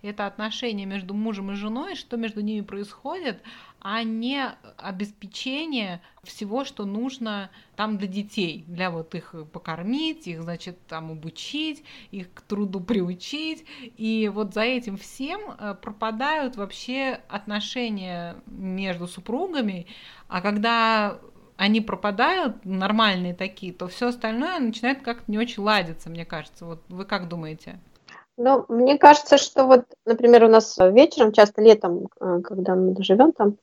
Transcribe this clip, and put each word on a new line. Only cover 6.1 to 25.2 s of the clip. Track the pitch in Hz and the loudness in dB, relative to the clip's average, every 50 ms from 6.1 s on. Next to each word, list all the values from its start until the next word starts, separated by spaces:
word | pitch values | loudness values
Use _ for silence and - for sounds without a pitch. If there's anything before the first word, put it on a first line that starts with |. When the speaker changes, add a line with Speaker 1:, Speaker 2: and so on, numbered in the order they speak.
| _ _ _ | _ _ _
Speaker 1:
всего, | - - - 220 196 208 254 277 | -20 -14 -12 -10 -8 -6 -6 -6
что | - - - 208 | -8 -10 -10 -8
нужно | 196 196 214 240 262 254 - 233 220 208 202 196 185 _ - _ _ _ | -6 -6 -4 -6 -6 -6 -8 -8 -8 -6 -8 -10 -12 _ -20 _ _ _
там | - 208 220 214 196 | -6 -4 -4 -4 -4
для | 202 | -6
детей, | 190 185 202 202 208 - - 190 170 151 170 156 | -6 -6 -8 -8 -6 -4 -4 -4 -4 -4 -10 -14
для | 160 175 170 185 185 | -14 -8 -6 -6 -4
вот | 170 165 160 - - | -4 -6 -10 -10 -12
их | 175 - - - 165 156 156 _ | -12 -12 -12 -18 -18 -18 -16 _
покормить, | 170 _ - 160 156 170 202 247 285 320 320 311 320 - | -16 _ -10 -10 -8 -4 -4 -4 -2 -2 -4 -6 -8 -10
их, | 180 170 160 165 | -12 -12 -10 -10
значит, | 165 170 170 - 185 180 _ _ _ | -10 -10 -10 -12 -16 -18 _ _ _
там | 170 160 160 160 | -12 -12 -10 -12
обучить, | 160 156 151 165 - - - - - 294 311 311 294 285 - - - - - _ | -14 -12 -14 -14 -14 -12 -14 -10 -8 -6 -6 -6 -8 -10 -16 -20 -20 -20 -20 _
их | - 196 180 - _ | -14 -14 -14 -14 _
к | - _ | -20 _
труду | _ 208 202 208 196 185 196 | _ -6 -4 -4 -4 -6 -8
приучить. | 175 - - 202 180 175 180 180 - - - 294 311 320 320 - - - - - 262 226 _ - | -4 -2 -2 0 0 -2 -6 -8 -10 -12 -10 -8 -6 -8 -8 -10 -14 -20 -20 -20 -20 -20 _ -6
И | 220 220 220 220 220 208 196 | -4 -2 0 0 0 -2 -2
вот | 208 214 196 185 | -4 -6 -4 -4
за | 208 220 | -2 -2
этим | 240 254 247 240 208 196 | -2 -2 -4 -4 -6 -12
всем, | 185 - - - - 269 294 349 415 427 - - - | -12 -14 -18 -12 -10 -8 -8 -8 -10 -10 -14 -16 -12
э, | 202 208 196 185 | -12 -12 -12 -10
пропадают | - 220 208 208 226 220 220 220 262 285 311 311 285 254 254 | -12 -16 -10 -6 -6 -6 -4 -4 -4 -2 -2 -2 -2 -4 -6
вообще | 202 202 196 - - - - 247 269 269 262 240 - - _ | -8 -10 -10 -10 -14 -10 -8 -6 -4 -4 -4 -6 -8 -12 _
отношения | - 202 202 208 208 208 202 214 - 254 247 233 214 196 185 185 180 175 170 170 170 - - | -12 -12 -8 -6 -6 -6 -6 -6 -6 -6 -6 -4 -6 -8 -8 -10 -10 -10 -10 -12 -14 -16 -20
между | - - - 190 185 185 190 196 190 180 170 175 | -20 -16 -12 -10 -8 -6 -6 -4 -6 -6 -6 -8
супругами, | 175 - - - - 214 277 359 381 339 285 233 208 190 175 170 - - - - - - - - - | -12 -12 -16 -10 -6 -6 -4 -4 -4 -4 -4 -4 -4 -4 -8 -12 -16 -20 -20 -20 -20 -20 -20 -18 -10
а | - 185 | -10 -6
когда | 180 202 208 208 208 233 233 233 226 226 226 214 208 202 - - - - - - - _ _ | -4 -2 -2 0 0 0 0 2 2 2 2 0 0 -2 -4 -8 -16 -20 -20 -20 -20 _ _
они | - 185 202 214 226 | -4 0 2 2 2
пропадают, | 214 - - - - 208 202 196 247 302 370 381 330 262 - - - | 0 -2 -6 -4 -4 -4 0 0 0 2 2 0 -2 -2 -4 -6 -8
нормальные | 185 190 190 190 196 214 220 226 214 190 180 180 180 175 | -6 -6 -4 -2 0 2 2 2 2 2 0 -2 -6 -6
такие, | - 190 190 190 - - 180 180 | -6 -8 -8 -8 -12 -14 -14 -10
то | - 185 | -10 -10
всё | 180 180 - 247 240 | -10 -6 -4 -4 -4
остальное | 240 240 - 220 220 233 277 349 370 349 | -4 -4 -6 -4 -4 -4 -4 -4 -2 -2
начинает | 262 226 214 - - 240 269 269 - | -2 -2 -2 -2 -4 -4 -4 -4 -4
как-то | - 233 233 | -8 -8 -8